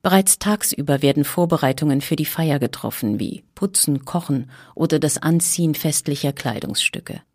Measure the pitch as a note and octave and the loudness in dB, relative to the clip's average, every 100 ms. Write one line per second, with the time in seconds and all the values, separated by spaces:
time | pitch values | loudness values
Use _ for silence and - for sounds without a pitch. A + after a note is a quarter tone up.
0 | F#3+ F#3+ F#3+ - G3+ G#3+ - - C#3+ C#3 | 4 4 4 0 0 0 -2 -4 0 2
1 | C#3+ C#3+ C#3+ - E3+ E3 C3 C3 D3+ C#3 | 4 2 0 0 0 2 0 0 0 0
2 | - D#3 D3+ - D#3+ C#3+ B2 - A2 - | 0 -2 -2 0 0 2 -2 -4 -8 -4
3 | G#2+ G#2 - - _ - G3 - - C#3 | -2 -2 -4 -8 _ -4 -2 0 0 0
4 | - F3 E3 C#3 - - - - E3 D#3 | -2 -4 0 -2 -4 -14 -18 -2 2 2
5 | D3 - D#3+ E3 - - E3 D3 D#3 C#3+ | 2 0 2 2 2 0 0 0 0 -2
6 | - C#3+ C#3+ C#3 C3 G#2 - G2+ - - | -2 -2 -2 -2 -6 -6 -6 -4 -4 -6
7 | - - _ | -10 -14 _